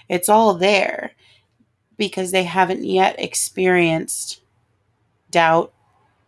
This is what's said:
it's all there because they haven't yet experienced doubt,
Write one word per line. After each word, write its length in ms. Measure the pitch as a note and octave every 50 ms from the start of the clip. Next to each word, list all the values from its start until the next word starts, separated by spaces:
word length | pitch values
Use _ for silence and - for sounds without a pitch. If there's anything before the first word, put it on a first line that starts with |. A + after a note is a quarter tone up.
| _ -
it's 200 | F3+ F3+ F3+ -
all 260 | G#3+ A3 A3+ G#3+ F#3+
there 580 | E3+ F3+ G3+ G#3 G3 - - - - - - - _ _ _ _ _ _ _ _ _ _ _ _ _ _ _ _
because 360 | - G#3+ F#3+ - F#3+ F#3+ F3+ F3+
they 120 | F#3 F#3
haven't 400 | E3+ E3 F#3+ F#3 E3+ D#3+ - -
yet 320 | - F#3 F#3 F#3 - - -
experienced 1200 | - - - - - - - - F#3 F#3 F3+ F3+ E3+ E3 D#3+ D#3+ - - - - - - - - _ _ _ _ _ _ _ _ _ _ _ _ _ _ _ _ _ _
doubt, 420 | - F3 E3 D#3+ E3 E3+ - - _ _ _ _ _ _ _ _ _ _ _